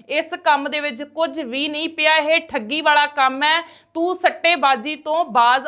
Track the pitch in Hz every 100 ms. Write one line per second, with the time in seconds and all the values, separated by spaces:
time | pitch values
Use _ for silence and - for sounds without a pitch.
0 | - 294 320 359 330 285 285 294 294 233
1 | 285 285 330 302 262 269 302 302 320 320
2 | 302 311 302 330 330 277 214 302 311 294
3 | 294 294 262 262 294 330 330 - _ 330
4 | 349 349 349 - 339 339 277 262 269 302
5 | 302 320 330 226 240 262